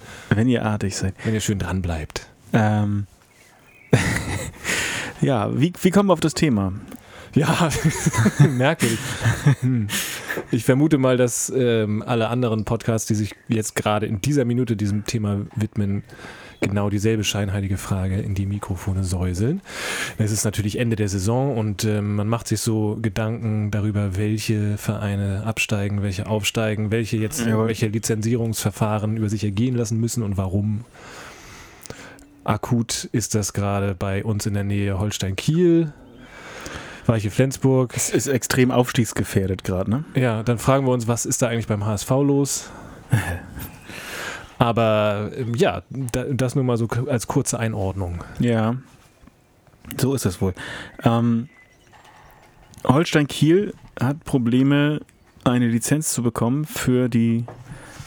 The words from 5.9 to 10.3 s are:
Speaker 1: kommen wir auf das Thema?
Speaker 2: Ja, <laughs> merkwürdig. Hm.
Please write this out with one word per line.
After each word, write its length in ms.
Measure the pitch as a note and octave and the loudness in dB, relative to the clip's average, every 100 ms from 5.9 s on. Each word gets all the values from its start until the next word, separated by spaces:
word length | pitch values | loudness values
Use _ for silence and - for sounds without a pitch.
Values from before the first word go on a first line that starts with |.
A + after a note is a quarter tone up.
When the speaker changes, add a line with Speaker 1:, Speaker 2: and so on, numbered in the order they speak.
Speaker 1:
kommen 180 | F#3 G3+ | 6 6
wir 40 | |
auf 60 | E3+ | 4
das 140 | D#3+ | 2
Thema? 400 | - D#3+ G#2+ F#2+ G2 - - - - - | 2 2 4 2 -2 -12 -18 -20 -20 0
Speaker 2:
Ja, 360 | - D#3+ - E3 - D#3+ - - | 2 4 2 2 2 0 2 0
<laughs> 420 | - G3+ - G3 | 4 2 6 4
merkwürdig. 500 | B2 C3+ E3 A#2 A2 - - A2+ - D3 C3 | 6 2 2 0 -2 -4 -2 -2 2 2 4
Hm. 260 | B2+ B2 G2+ - - - - | 2 0 0 -4 -6 -10 -8